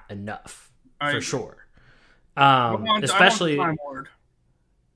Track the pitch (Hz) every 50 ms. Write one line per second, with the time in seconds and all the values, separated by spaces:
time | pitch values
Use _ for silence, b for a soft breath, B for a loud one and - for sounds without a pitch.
0 | - - 104 101 101 107 101 - - - - - - _ _ _ _ - _ -
1 | 143 147 147 147 131 - 147 123 90 - - - - _ b b b b b b
2 | b b b b b _ - 143 139 139 131 127 120 113 110 104 110 - 214 214
3 | - 131 190 196 208 202 214 202 180 156 147 143 - 165 156 - 143 143 135 135
4 | 143 - _ _ _ _ _ _ _ _ _ _ _ _ _ _ _ _ _